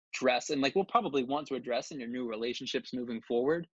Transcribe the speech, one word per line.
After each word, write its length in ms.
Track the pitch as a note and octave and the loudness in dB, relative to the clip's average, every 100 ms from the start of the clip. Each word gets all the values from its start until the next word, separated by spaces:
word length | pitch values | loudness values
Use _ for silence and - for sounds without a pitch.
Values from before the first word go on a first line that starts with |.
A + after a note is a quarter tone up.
| _ | _
address 360 | - B2+ B2 - | 0 2 2 2
and, 120 | D3 | 2
like, 120 | C3+ F#3+ | 2 2
will 100 | G3 | 4
probably 380 | A#3 G3 C#3 | 4 4 0
want 240 | B2 C#3+ D3 | 0 -2 -2
to 80 | C3 | -4
address 340 | B2 A#2+ - | -2 -2 -2
in 80 | D3+ | -8
your 80 | A#2 | -6
new 200 | B2 A#2+ | -4 -4
relationships 640 | A2 A#2+ A#2+ B2+ C3+ - | -2 -4 -4 -4 -4 -4
moving 280 | C3 B2 A#2 | -6 -4 -6
forward. 460 | - A#2+ C3 E3 E3+ | 0 2 2 0 -2